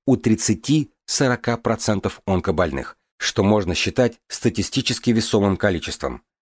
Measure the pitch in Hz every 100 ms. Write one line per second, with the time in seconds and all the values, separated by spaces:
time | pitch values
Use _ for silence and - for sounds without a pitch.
0 | - 135 - 110 - - - 156 143 _
1 | - - 135 120 - 117 - 110 - 101
2 | 98 - - 95 90 85 87 67 - -
3 | _ - - - 101 107 90 87 - -
4 | 123 - - - 120 - 95 - - 120
5 | - 113 110 110 101 92 104 87 - -
6 | 69 60 _ _